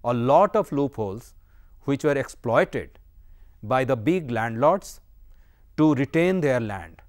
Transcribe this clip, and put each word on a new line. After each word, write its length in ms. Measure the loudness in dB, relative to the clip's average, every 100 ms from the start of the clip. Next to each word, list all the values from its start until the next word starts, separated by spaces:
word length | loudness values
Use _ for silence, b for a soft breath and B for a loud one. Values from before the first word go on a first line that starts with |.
a 80 | -2
lot 420 | 0 4 4 4
of 160 | 0 -2
loopholes 640 | -2 -2 -4 -8 -8 -16 -20 _ -20 -20 -12
which 200 | -6 -2
were 140 | 0 -2
exploited 800 | -4 -8 0 0 0 -4 -10 -18 -20 -20 -20 -20 -20 -18
by 220 | -2 -2
the 120 | 0 -2
big 340 | 0 -2 -2
landlords 720 | -4 -4 2 2 2 -4 -20 _ -20 -20 -20 -20 _ -14 2
to 180 | 2
retain 460 | 2 0 0 2 2
their 200 | 0 0
land. 420 | -2 -8 -14 -20